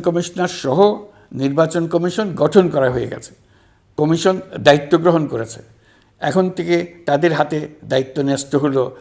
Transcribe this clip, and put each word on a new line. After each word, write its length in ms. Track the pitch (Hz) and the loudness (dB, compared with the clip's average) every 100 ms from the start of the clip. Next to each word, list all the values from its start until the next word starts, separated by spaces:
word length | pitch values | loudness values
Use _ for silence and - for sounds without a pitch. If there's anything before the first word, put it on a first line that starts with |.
কমিশনার 460 | 175 170 175 - 180 | 0 -2 -2 -4 -6
সহ 320 | - 139 147 208 208 - - - | -4 -2 2 2 0 -8 -20 -14
নির্বাচন 560 | 123 139 143 160 175 165 | -6 -2 0 0 0 -2
কমিশন 480 | 170 175 170 214 151 | 0 0 -2 -4 0
গঠন 340 | 147 202 175 | 2 4 4
করা 200 | 147 131 | 2 0
হয়ে 160 | 123 113 | 0 -4
গেছে। 240 | - - - _ _ _ _ _ - | -8 -14 -20 _ _ _ _ _ -2
কমিশন 380 | 151 165 190 185 - - | 0 2 2 0 -4 0
দায়িত্ব 380 | 151 147 147 165 | 4 4 4 2
গ্রহণ 300 | 170 165 143 | 4 2 0
করেছে। 320 | 117 110 - - _ _ _ _ _ | -6 -8 -12 -20 _ _ _ _ _
এখন 280 | 151 175 185 | -2 0 0
থেকে 540 | 180 170 170 175 - - | -2 -2 -2 -2 -8 -2
তাদের 280 | 143 170 | 0 2
হাতে 340 | 151 147 156 151 - - | 0 -2 -4 -6 -12 -4
দায়িত্ব 360 | 135 131 - | -2 -2 -4
ন্যস্ত 340 | 139 139 - 143 | -2 -2 -2 -2
হলো 400 | 143 135 123 - | 0 0 -2 -6